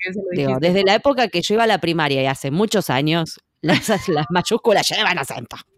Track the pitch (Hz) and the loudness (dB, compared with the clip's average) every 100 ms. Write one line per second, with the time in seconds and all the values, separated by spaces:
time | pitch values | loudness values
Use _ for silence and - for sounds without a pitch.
0 | 185 196 190 180 139 131 165 185 190 214 | -6 -8 -6 -2 0 0 2 2 4 2
1 | 285 254 226 170 - 214 226 202 170 165 | 2 2 0 0 0 2 2 2 0 0
2 | 151 135 135 135 139 151 214 202 - 131 | 0 0 0 -2 -2 0 0 0 0 0
3 | 151 165 160 - _ _ 156 214 - 208 | 0 0 -2 -8 _ _ 0 0 0 -2
4 | - 151 151 180 175 226 240 196 139 180 | -2 -2 -2 -2 -2 -2 2 2 2 2
5 | 208 175 139 123 120 - - | 2 2 -4 -10 -14 -16 -20